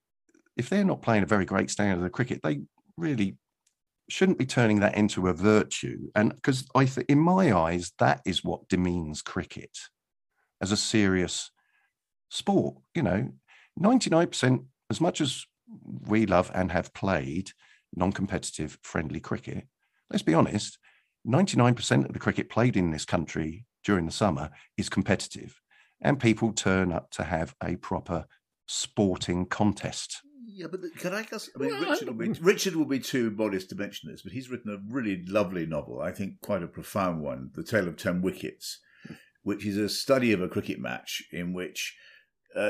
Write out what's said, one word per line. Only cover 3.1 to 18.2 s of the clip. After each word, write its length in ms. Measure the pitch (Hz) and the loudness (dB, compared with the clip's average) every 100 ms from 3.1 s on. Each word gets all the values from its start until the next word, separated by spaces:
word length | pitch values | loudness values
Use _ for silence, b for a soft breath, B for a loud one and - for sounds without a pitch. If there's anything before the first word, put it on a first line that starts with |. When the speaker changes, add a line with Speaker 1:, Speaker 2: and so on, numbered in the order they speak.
| 123 98 - _ _ _ _ _ _ _ | 0 -2 -2 _ _ _ _ _ _ _
Speaker 1:
shouldn't 280 | - 190 - | 2 4 4
be 80 | 131 | 2
turning 360 | - 117 104 | 4 6 6
that 140 | 101 - | 4 4
into 320 | 104 - 92 | 2 2 0
a 60 | |
virtue. 760 | 82 98 107 - - 65 60 67 | 4 6 6 4 -4 -8 -8 -2
And 260 | 104 107 - | 2 2 2
'cause 260 | - 131 - 127 | -2 -2 0 2
I 100 | 135 | 4
th-, 220 | 131 - | 2 2
in 120 | 143 | 4
my 340 | 165 185 185 | 6 6 6
eyes, 400 | 92 82 87 87 - | 4 4 0 -4 2
that 220 | 123 147 - | 2 2 0
is 180 | 87 | -2
what 260 | 87 82 - | -2 -6 0
demeans 520 | 90 90 87 78 76 | 2 2 0 -4 -8
cricket 540 | - - 80 - - - - _ _ _ _ _ _ _ | -8 -6 -8 -10 -16 -18 -20 _ _ _ _ _ _ _
as 100 | 95 | 0
a 60 | 101 | 0
serious 760 | - 113 101 92 87 - - _ _ _ _ _ _ _ _ | 2 4 4 4 0 -4 -10 _ _ _ _ _ _ _ _
sport. 460 | - - 196 73 - _ | -8 0 0 0 -6 _
You 100 | - | -2
know, 280 | 113 92 135 - _ b b - | 0 2 -2 -8 _ b b 0
ninety-nine 500 | 185 254 - 160 175 | 4 4 4 4 4
percent, 360 | - 127 127 - _ _ | 2 4 4 0 _ _
as 100 | - | 0
much 220 | 165 - | 0 2
as 240 | 147 - - _ _ - - - - | -2 -4 -12 _ _ -20 -14 -14 0
we 200 | 107 107 | 2 6
love 260 | 90 92 | 4 4
and 180 | - 90 | 0 0
have 220 | 85 85 | 0 -4
played 580 | - 98 87 65 92 98 - b b b - | -4 0 0 0 -6 -8 -14 b b b -2
non-competitive 800 | 90 101 | -2 0